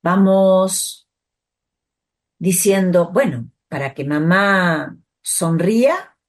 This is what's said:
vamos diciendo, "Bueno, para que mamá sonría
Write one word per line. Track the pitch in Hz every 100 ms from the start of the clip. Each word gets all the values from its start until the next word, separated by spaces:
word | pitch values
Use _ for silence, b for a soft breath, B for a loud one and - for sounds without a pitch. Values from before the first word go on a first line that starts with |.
vamos | 170 185 190 190 190 185 190 185 - - _ _ _ _ _ _ _ _ _ _ _ _ _ _
diciendo, | 175 185 214 196 185 175 170
"Bueno, | 185 262 123 120 _ _
para | 139 135
que | -
mamá | 139 151 160 190 202 196 175 156 147 - _ _
sonría | - - 165 165 175 226 262 359 - _